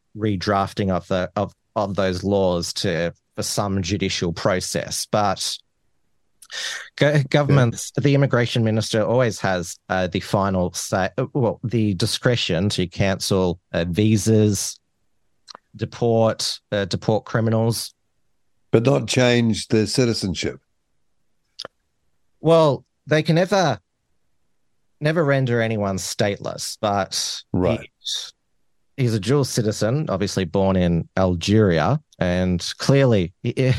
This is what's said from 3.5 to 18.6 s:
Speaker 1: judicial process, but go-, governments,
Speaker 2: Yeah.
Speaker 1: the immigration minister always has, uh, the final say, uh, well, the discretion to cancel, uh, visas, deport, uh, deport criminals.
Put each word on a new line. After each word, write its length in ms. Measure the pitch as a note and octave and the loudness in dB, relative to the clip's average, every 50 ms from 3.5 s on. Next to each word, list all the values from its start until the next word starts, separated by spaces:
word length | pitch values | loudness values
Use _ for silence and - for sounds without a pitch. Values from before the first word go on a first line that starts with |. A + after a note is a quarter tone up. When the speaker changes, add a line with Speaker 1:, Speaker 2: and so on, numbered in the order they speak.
| - A#2 G#2 G2+ F#2+ G2 | -4 -4 -4 -2 -2 -4
Speaker 1:
judicial 520 | F2+ E2 G#2 F#2 G2 F#2 - - F#2+ F2 E2+ | -2 -2 -2 -2 -2 -4 -2 -4 -4 -4 -6
process, 760 | - - G#2+ F#2 F#2 - - - - - - - - - | -2 -2 0 0 0 -2 -4 -4 -6 -6 -4 -8 -8 -6
but 500 | - - G#2+ G#2 G2+ F2 - - - - - - _ _ _ _ _ _ _ _ _ _ _ _ _ _ _ - - - - - - - - - - _ | -2 -2 0 0 0 -2 -2 -4 -6 -8 -8 -14 _ _ _ _ _ _ _ _ _ _ _ _ _ _ _ -20 -16 -12 -10 -10 -8 -10 -10 -14 -16 _
go-, 280 | - C#3+ D3 D3 D3+ C3 - | 2 2 4 4 2 2 2
governments, 640 | - D3 D3 C3+ C#3 C#3 B2 A#2 - - - - - | 2 2 4 4 4 4 4 2 0 -4 -10 -6 -6
Speaker 2:
Yeah. 60 | C3+ A2+ | -2 2
Speaker 1:
the 120 | C#3+ C#3 | 2 4
immigration 480 | C#3 C#3+ A#2+ - A#2+ A#2+ A#2 - A#2+ A2+ | 4 2 2 2 0 0 0 0 0 0
minister 400 | A2 G#2+ A2+ G#2+ - - A2 G#2 | 2 0 0 -2 0 0 0 0
always 360 | E2 A#2 B2+ B2+ A2+ G2 - | 2 2 2 2 0 -2 -2
has, 380 | - G2 F#2 F2+ E2+ - - - _ - | -2 -2 -2 -2 -4 -6 -12 -16 _ -4
uh, 180 | F#2+ F#2 F#2 | -2 -2 -2
the 120 | F2 F2 G2 | -2 -2 -4
final 520 | - - - G#2 F#2+ G2 F#2+ F#2 F2+ F2+ - | -4 -2 -2 0 0 0 0 0 -2 -2 -4
say, 360 | - - - A2 G2 F#2 G2 - | -8 -6 -4 -2 -2 -2 -2 -2
uh, 80 | - C3 - - | -4 -6 -4 -2
well, 260 | D3 A#2+ G#2 F2 - - | 0 0 0 -2 -4 -6
the 320 | A2 A#2+ A#2 A2 G#2 G2 | -4 -2 0 0 0 0
discretion 760 | E2 A2+ G#2+ - - - B2+ A#2+ - - - F2+ D#2+ G2 G#2 | 0 -2 -2 -4 -2 0 0 0 0 -2 -2 0 0 0 0
to 160 | - - F#2 | 0 -2 -4
cancel, 720 | F2 - - G#2 F#2+ F#2+ E2 - - G#2 F#2 F#2 F2+ E2 - _ _ - | -6 -4 -2 -2 -2 0 -2 -2 -2 0 2 2 0 -2 -4 _ _ -4
uh, 120 | F2 E2+ F2 | -4 -2 -2
visas, 880 | E2+ G#2+ G#2+ A2 A2+ G#2 - A2+ A2+ G#2+ G#2+ G#2+ G2+ - - - - - _ _ _ _ _ _ _ _ _ _ _ _ _ - - - _ _ - | 0 0 2 2 2 2 2 2 4 4 4 2 2 0 -4 -8 -10 -14 _ _ _ _ _ _ _ _ _ _ _ _ _ -20 -20 -20 _ _ -10
deport, 840 | - A2+ A2 - - A#2+ A#2 A2+ A2+ A2+ A2 - - - - - - _ _ | -8 -8 -8 -4 -2 0 2 4 4 4 2 0 -2 -6 -6 -8 -10 _ _
uh, 140 | G#2 G#2 G2 | -4 -4 -2
deport 400 | F2 - F#2 - - A2 G#2 - | -2 -4 -4 -2 -2 -2 -2 -2
criminals. 680 | - - A#2 A2 A2+ A2+ A2+ A2+ A#2 A2+ - - - - _ _ _ _ _ _ _ _ _ _ _ _ _ | -2 -2 -2 0 0 0 2 0 0 -2 -4 -8 -12 -16 _ _ _ _ _ _ _ _ _ _ _ _ _